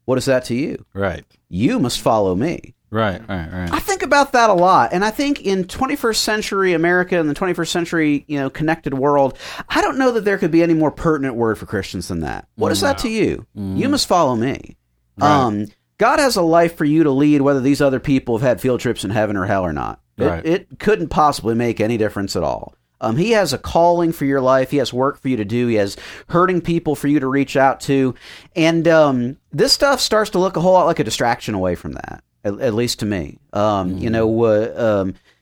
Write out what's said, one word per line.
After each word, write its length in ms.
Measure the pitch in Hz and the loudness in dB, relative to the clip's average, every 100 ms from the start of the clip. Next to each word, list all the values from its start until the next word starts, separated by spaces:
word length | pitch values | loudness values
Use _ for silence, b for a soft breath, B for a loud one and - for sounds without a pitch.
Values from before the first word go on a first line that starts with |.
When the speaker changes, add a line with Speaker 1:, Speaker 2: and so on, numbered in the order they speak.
| - | -2
Speaker 1:
"What 140 | 131 | 0
is 60 | - | 2
that 200 | 127 - | 0 0
to 100 | 120 | -4
you? 300 | 156 - - | -4 -8 -10
Speaker 2:
Right. 300 | 95 98 82 - _ - | -4 -4 -4 -12 _ -10
Speaker 1:
You 300 | 85 135 247 | 0 0 2
must 200 | 123 - | -2 -2
follow 340 | 139 110 98 90 | 0 2 2 0
me." 380 | 156 - - - - | -2 -4 -12 -20 -8
Speaker 2:
Right, 280 | 107 110 90 - | -2 -2 -4 -8
right, 240 | 95 85 | -8 -8
right. 180 | 90 87 | -8 -6
Speaker 1:
I 60 | 311 | -4
think 240 | - 381 | -4 -4
about 280 | 339 285 277 | 2 2 4
that 160 | 247 226 | 4 4
a 40 | |
lot, 400 | 180 180 165 117 | 4 4 4 4
and 100 | 180 | 0
I 60 | 214 | -2
think 320 | 220 285 285 | -2 -2 -2
in 240 | 190 190 185 | -2 -2 -4
twenty-first 560 | - 262 285 233 214 | -4 -4 -2 -2 -2
century 500 | - 214 208 196 190 | -2 -2 -2 0 0
America 460 | 165 170 180 180 180 | 2 2 2 2 0
and 80 | 156 | 0
the 40 | |
twenty-first 380 | 143 190 175 160 | -2 -2 -2 -2
century, 520 | 180 170 165 151 143 - | -4 -2 0 0 0 -4
you 100 | 143 | -6
know, 100 | 135 | -4
connected 440 | - 156 160 147 | -4 -2 -2 -4
world, 420 | 131 143 143 135 - B B B | -2 2 2 2 -2 B B B
I 140 | 302 | -2
don't 160 | 392 269 | 0 2
know 140 | 262 | 2
that 120 | 226 | 2
there 140 | 202 196 | 0 0
could 140 | 175 | 2
be 100 | 165 | 2
any 120 | 170 160 | 4 2
more 160 | 156 | 0
pertinent 440 | - 165 151 135 117 | 0 -2 0 -2 -2
word 220 | 113 104 | -2 -2
for 80 | - | -4
Christians 420 | 101 95 98 - | -6 -6 -8 -6
than 120 | 87 | -6
that. 260 | 73 50 - - | -6 -8 -10 -4
"What 160 | - | -2
is 100 | - | 0
that 160 | 277 277 | 0 -2
Speaker 2:
No. 40 | |
Speaker 1:
to 80 | 233 | -2
you? 360 | 220 131 71 - 107 | 0 -2 -2 -8 -10
Speaker 2:
Mm-hmm. 200 | 98 95 | -6 -2
Speaker 1:
You 120 | 254 | 0
must 180 | 285 - | 0 0
follow 280 | 185 147 117 | 2 2 0
me." 420 | 127 - - - _ _ _ - | -2 -6 -12 -20 _ _ _ 0
Speaker 2:
Right. 100 | 143 147 123 | 2 4 2
Speaker 1:
Um, 220 | 104 107 _ _ - | -2 -4 _ _ 0
God 220 | 220 311 | 2 2
has 160 | 277 208 | 2 2
a 60 | |
life 340 | 170 165 170 - | 2 4 2 0
for 80 | 151 | 0
you 180 | 156 | 4
to 80 | 151 | 4
lead, 300 | 135 147 147 | 4 4 4
whether 180 | 139 139 | 4 2
these 200 | 127 139 | 2 2
other 180 | 143 131 | 2 0
people 380 | - 131 123 113 | 0 0 0 0
have 100 | 131 | 0
had 140 | 107 | 0
field 180 | 127 117 | 0 -2
trips 240 | 123 107 | -2 -4
in 60 | 95 | -2
heaven 260 | 107 107 101 | -2 0 -2
or 100 | 95 | 0
hell 180 | 98 | 0
or 100 | 90 | -2
not. 260 | 73 55 53 _ - | -4 -6 -10 _ -2
It, 60 | |
Speaker 2:
Right. 220 | 131 165 160 | -2 -2 -2
Speaker 1:
it 340 | 185 - 127 | -4 -6 -4
couldn't 280 | - 208 156 | 0 0 0
possibly 460 | 175 151 143 110 117 | 2 2 2 -2 0
make 260 | 120 110 | 0 0
any 160 | 107 117 | -2 0
difference 380 | 104 101 98 95 | -2 -4 -6 -4
at 80 | |
all. 320 | 76 57 - _ _ - | -4 -4 -10 _ _ -8
Um, 160 | 113 123 | -4 0
he 140 | 208 | 2
has 200 | 220 175 | 2 0
a 60 | 127 | -4
calling 560 | - 165 170 175 170 | -2 2 2 2 0
for 100 | - | -2
your 160 | 139 139 | -2 0
life. 320 | 127 131 131 | 2 2 2
He 60 | 143 | -2
has 160 | 120 | -2
work 260 | 120 135 - | -2 -2 -2
for 80 | 135 | -4
you 80 | 123 | -4
to 80 | 104 | -2
do. 220 | 120 120 | -2 0
He 80 | 107 | 0
has 220 | 101 - B B B | 0 -4 B B B
hurting 320 | 170 185 180 | 2 2 0
people 340 | 175 170 156 143 | 0 -2 -2 -2
for 140 | 143 | 0
you 100 | 147 | 0
to 80 | 131 | 0
reach 300 | 135 135 139 | -2 0 2
out 240 | 135 - | 2 2
to. 340 | - 139 131 120 B B B 175 | 0 0 0 -4 B B B 0
And, 320 | 160 165 165 | 2 2 4
um, 500 | 160 147 127 120 139 _ | 4 4 2 -2 -6 _
this 220 | 147 254 | -2 0
stuff 260 | - 277 262 | 2 2 0
starts 300 | - 220 208 | 0 0 0
to 80 | 185 | 0
look 160 | 185 180 | 0 0
a 60 | |
whole 120 | 180 | 4
lot 120 | 185 160 | 4 4
like 140 | 160 | 0
a 40 | |
distraction 520 | 113 - 120 123 - 101 | -2 0 0 -2 -4 -2
away 200 | 90 87 | -2 -4
from 160 | 78 | -8
that, 300 | 64 - 50 _ _ 104 | -12 -12 -16 _ _ -8
at, 140 | 104 | -4
at 120 | 127 | -2
least 260 | 107 120 - | 0 -2 -2
to 60 | 104 | -4
me. 320 | 98 73 - _ | -4 -6 -12 _
Um, 360 | 101 107 101 92 92 | -2 0 0 -2 -4
you 120 | 117 | -2
Speaker 2:
Mm-hmm. 20 | |
Speaker 1:
know, 300 | 113 113 113 113 | 0 0 2 2
uh, 560 | 107 113 - 117 104 | 2 0 -2 0 0
um, 100 | 95 92 b b | -2 -6 b b